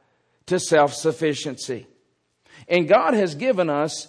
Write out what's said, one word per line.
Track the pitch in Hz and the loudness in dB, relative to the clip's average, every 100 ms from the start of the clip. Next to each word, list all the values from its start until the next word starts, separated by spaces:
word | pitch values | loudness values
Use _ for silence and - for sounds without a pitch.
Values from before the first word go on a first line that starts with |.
| _ _ _ _ - | _ _ _ _ -4
to | 180 | -4
self-sufficiency. | - 160 143 127 160 156 160 139 151 127 - 120 - _ _ _ _ _ _ - - | 2 4 4 2 -4 -2 -2 -2 -6 -10 -10 -10 -12 _ _ _ _ _ _ -20 -2
And | 175 156 | 0 4
God | 214 320 226 | 2 4 0
has | 185 | 0
given | 147 254 196 165 | -2 -2 0 0
us | 147 151 - | 0 -2 -6